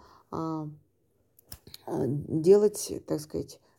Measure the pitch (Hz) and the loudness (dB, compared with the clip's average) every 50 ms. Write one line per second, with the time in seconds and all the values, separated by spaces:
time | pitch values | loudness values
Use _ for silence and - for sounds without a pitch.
0 | - - - - - _ - 165 160 160 160 156 151 151 151 151 - _ _ _ | -12 -20 -20 -20 -18 _ -8 -6 -6 -6 -6 -6 -8 -10 -12 -14 -20 _ _ _
1 | _ _ _ _ _ _ _ _ _ _ - - _ - - - - - - 151 | _ _ _ _ _ _ _ _ _ _ -20 -20 _ -20 -20 -16 -12 -8 -4 -2
2 | 156 113 143 143 - - - 160 156 175 196 208 208 214 208 - - - - - | -2 -2 -2 -4 -4 -4 -4 2 6 8 8 8 8 4 2 -2 -6 -8 -8 -8
3 | - - 156 151 147 - - 165 - - - - _ _ _ | -6 -4 -4 -4 -4 -6 -8 -8 -8 -10 -12 -20 _ _ _